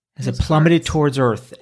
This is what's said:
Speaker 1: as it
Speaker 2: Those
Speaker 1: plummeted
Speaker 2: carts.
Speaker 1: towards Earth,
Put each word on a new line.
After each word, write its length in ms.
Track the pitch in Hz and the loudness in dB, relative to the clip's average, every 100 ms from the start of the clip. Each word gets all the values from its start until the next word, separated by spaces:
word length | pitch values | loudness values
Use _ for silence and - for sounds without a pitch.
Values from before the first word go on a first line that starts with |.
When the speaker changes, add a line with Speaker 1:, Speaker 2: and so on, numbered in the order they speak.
| _ - | _ -10
Speaker 1:
as 100 | 127 | -6
it 40 | 123 | -4
Speaker 2:
Those 100 | - | 0
Speaker 1:
plummeted 360 | 156 165 165 | 2 4 2
Speaker 2:
carts. 60 | 165 | 0
Speaker 1:
towards 300 | 160 147 135 | -2 0 0
Earth, 340 | 123 104 - - | 0 -2 -8 -18